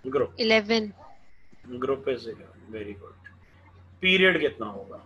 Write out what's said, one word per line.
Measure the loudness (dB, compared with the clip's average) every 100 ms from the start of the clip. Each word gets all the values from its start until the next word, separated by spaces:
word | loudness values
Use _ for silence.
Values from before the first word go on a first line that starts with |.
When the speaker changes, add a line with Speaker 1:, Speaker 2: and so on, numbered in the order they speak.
Speaker 1:
ग्रुप | -2 -2 -2 0
Speaker 2:
इलेवन। | 4 4 4 0 0 -10 -20 -20 -20 -20 -20 -20 -12 -6
Speaker 1:
ग्रुप | -2 0 -2
is | -4 -6
eleven, | -12 -16 -20 -14
very | -10 -10
good। | -12 -16 -20 -20 -20 -20 -20 -20 -20 -20 -2
पीरियड | 2 6 6 6
कितना | 0 -2 -10
होगा? | -8 -14 -16